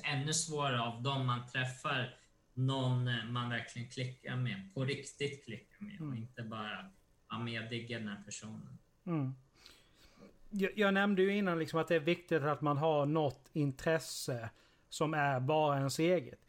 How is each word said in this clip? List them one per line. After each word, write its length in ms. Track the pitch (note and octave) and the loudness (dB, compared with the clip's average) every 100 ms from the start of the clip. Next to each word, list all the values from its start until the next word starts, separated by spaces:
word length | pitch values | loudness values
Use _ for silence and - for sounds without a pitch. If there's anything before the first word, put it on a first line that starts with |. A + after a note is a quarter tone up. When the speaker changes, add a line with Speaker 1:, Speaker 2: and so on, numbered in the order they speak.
Speaker 1:
ännu 300 | D3 C#3 D3 | -2 -2 0
svårare 480 | D3+ - D3 C#3 A#2+ | -2 -2 -2 0 0
av 200 | A#2 A2+ | -2 -4
dem 240 | C3+ C3+ B2+ | -2 0 0
man 220 | A#2+ - | 0 -2
träffar, 680 | C3 B2+ - D#3 C3+ A#2 - _ _ _ | -4 -4 -4 -4 -2 -4 -8 _ _ _
någon, 540 | B2+ C3 C3+ B2+ B2+ B2 | -2 0 2 2 2 2
eh, 180 | A#2 A2+ | -2 -2
man 240 | B2 A#2+ | -4 -2
verkligen 400 | A#2 - A#2 A#2+ | -4 -6 -10 -10
klickar 460 | - B2+ - - B2+ | -6 -6 -6 -6 -2
med, 380 | B2 G2 - | -2 -2 -6
på 120 | C3+ C3+ | -4 -2
riktigt 600 | C#3 - - C#3+ C3+ - | -4 -8 -6 -6 -6 -12
klickar 400 | G#2 - _ G#2 | -14 -14 _ -14
med, 160 | - | -10
och 60 | D3+ | -8
Speaker 2:
Mm. 100 | A#2+ | -6
Speaker 1:
inte 260 | A#2 - | -8 -10
bara, 480 | A2 A2 G#2+ F#2+ F#2+ - _ _ _ | -8 -8 -8 -8 -12 -20 _ _ _
"Ja, 100 | A2 | -6
men 140 | A#2 | -4
jag 160 | A2+ A2+ | -4 -6
diggar 300 | A#2 A#2 A#2 | -6 -6 -6
den 80 | G#2 | -6
här 160 | G2+ - | -8 -10
personen." 520 | - A2 A2 A#2 B2+ - _ F3+ | -12 -12 -12 -14 -18 -20 _ -4
Speaker 2:
Mm. 300 | D#3+ C3+ C3+ _ _ - - _ _ - - - - - | 0 0 -4 _ _ -20 -20 _ _ -20 -20 -20 -20 -8
Jag, 220 | G3+ F#3+ G#3 | -2 -2 2
jag 160 | G3+ | 4
nämnde 280 | G3 G3+ F#3+ | 4 4 4
ju 160 | F#3+ G3+ | 4 4
innan, 220 | F#3+ E3 | 2 0
liksom, 200 | D#3 D#3+ | 2 0
att 80 | D#3 | 4
det 80 | E3 | 4
är 40 | |
viktigt 440 | D3 E3+ - E3 | 4 0 2 2
att 180 | C#3+ C#3+ | 2 2
man 160 | D3 C#3+ | 2 4
har 280 | D#3+ D3 C#3+ | 4 4 4
något 440 | D#3+ D3 - - | 2 2 -2 -6
intresse 960 | D#3+ C#3 C3 E3 D#3+ - - - A#2+ A2 - _ _ _ | 0 0 0 0 0 0 -8 -6 -6 -6 -12 _ _ _
som 240 | - D#3 | -2 0
är 260 | D#3 C#3+ C3 | 4 2 2
bara 380 | C3 D#3 D3+ C#3 | 2 4 4 4
ens 220 | C#3 C#3+ | 2 2
eget. 400 | E3 F3 B2 - | 4 4 0 -12